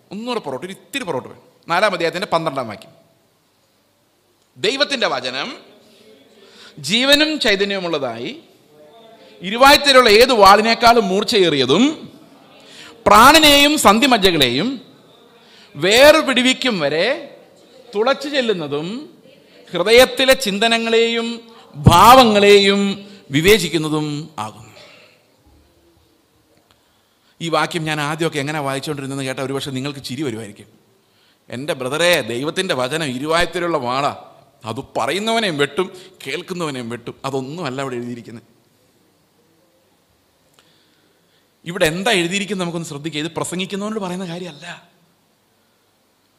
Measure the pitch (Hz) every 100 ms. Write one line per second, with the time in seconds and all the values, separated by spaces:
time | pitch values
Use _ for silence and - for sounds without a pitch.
0 | - 202 240 240 151 127 180 190 _ 277
1 | 196 135 98 - _ _ - 170 208 180
2 | 165 170 208 170 160 135 117 101 - _
3 | _ _ _ _ _ _ _ _ _ _
4 | _ _ _ _ _ _ 156 269 285 277
5 | 202 139 123 127 175 302 - - _ _
6 | _ - _ _ - - - - 139 208
7 | 262 285 302 302 247 190 202 196 175 156
8 | 131 113 135 302 - _ _ _ - -
9 | - - - - 180 233 269 294 285 262
10 | 240 208 254 247 190 208 220 226 233 240
11 | 196 190 202 214 175 147 127 156 277 320
12 | - - - - _ - - - - -
13 | - 208 247 320 302 285 285 302 226 208
14 | 277 233 190 165 127 123 214 269 - _
15 | _ _ _ _ _ - - - 170 226
16 | 294 311 254 240 254 254 262 202 143 151
17 | 202 320 311 - - _ _ - - 208
18 | 226 277 294 285 240 185 147 143 165 240
19 | 302 - - - _ - - 175 180 233
20 | 254 - 262 262 208 196 226 233 226 226
21 | 233 233 233 233 - - - 147 147 170
22 | 208 262 240 202 202 202 196 202 196 196
23 | - - - 135 170 214 165 160 156 151
24 | 151 147 160 - 107 107 - - - -
25 | _ _ _ _ _ _ _ _ _ _
26 | _ _ _ _ _ _ _ _ _ _
27 | _ _ _ - 165 156 156 175 156 156
28 | 143 156 165 151 139 156 139 135 135 143
29 | 135 139 131 131 131 139 147 131 139 139
30 | - 127 151 110 107 101 104 _ _ _
31 | _ _ _ _ - 120 147 151 127 151
32 | 170 170 110 120 147 170 185 143 127 156
33 | 156 123 151 165 175 180 175 160 120 131
34 | 143 101 - _ _ _ 110 113 - 139
35 | 117 175 220 226 214 147 143 - 185 -
36 | - - - 147 - 180 160 131 117 120
37 | 117 - 135 135 131 160 156 131 135 123
38 | 120 120 110 113 - _ _ _ _ _
39 | _ _ _ _ _ _ _ _ _ _
40 | _ _ _ _ _ _ _ _ _ _
41 | _ _ _ _ _ _ 165 180 165 165
42 | 202 202 170 196 202 202 175 170 151 147
43 | 156 147 160 160 143 180 185 196 208 220
44 | 190 180 185 170 180 156 170 160 _ _
45 | _ _ _ _ _ _ _ _ _ _
46 | _ _ _